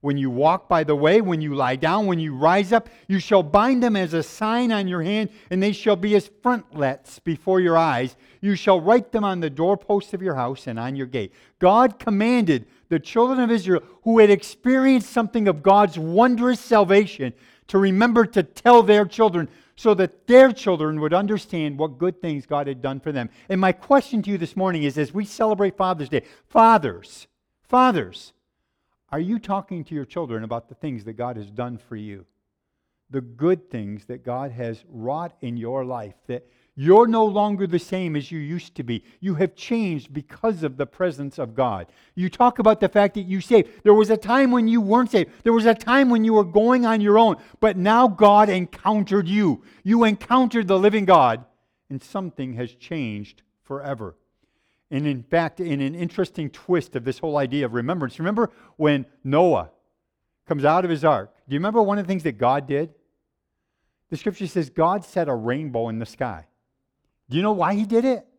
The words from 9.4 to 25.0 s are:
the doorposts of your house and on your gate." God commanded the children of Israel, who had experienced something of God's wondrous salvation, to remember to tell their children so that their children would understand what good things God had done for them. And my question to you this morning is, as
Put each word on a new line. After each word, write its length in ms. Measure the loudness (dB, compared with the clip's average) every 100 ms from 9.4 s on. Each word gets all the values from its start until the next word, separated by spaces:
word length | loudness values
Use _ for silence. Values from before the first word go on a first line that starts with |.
the 80 | -6
doorposts 640 | -2 -2 -2 -2 -4 -4
of 80 | -8
your 140 | -6 -4
house 320 | -4 -6 -10
and 120 | -8
on 160 | -8 -8
your 120 | -6
gate." 260 | -6 -8 _ _ _
God 400 | 4 4 2 0
commanded 680 | -4 -2 0 0 2 0 -2 _ _
the 100 | -6
children 400 | -4 0 0 2
of 100 | 0
Israel, 320 | 0 0 -2 -2 _
who 160 | 0 6
had 100 | 6
experienced 800 | 6 0 -6 0 2 4 2 0
something 380 | -4 -2 -2 -2
of 140 | 0
God's 380 | 4 4 4 0
wondrous 600 | -2 2 2 2 0 -2
salvation, 720 | 0 2 4 4 2 -4 -10 -10 _ _ _
to 100 | 0
remember 480 | 2 2 2 2 2
to 180 | 0
tell 380 | -4 -2 6 6
their 240 | 8 4 2
children 440 | 0 0 0 -6 _ _ _
so 180 | 0
that 320 | 2 0 _ 4
their 280 | 6 6
children 480 | 4 -4 -2 -2 -4
would 120 | -2
understand 640 | -2 0 -4 -6 -6 -6 -4
what 200 | -8 -4
good 240 | -6 -4
things 240 | -8 -8 -6
God 200 | -6 -6
had 160 | -8
done 180 | -8 -8
for 120 | -8
them. 180 | -8 -8 _ _
And 100 | -2
my 140 | -2
question 480 | -2 2 0 2 -6
to 80 | -4
you 60 | -6
this 180 | -6 -4
morning 280 | -4 -2
is, 140 | -4
as 160 | -4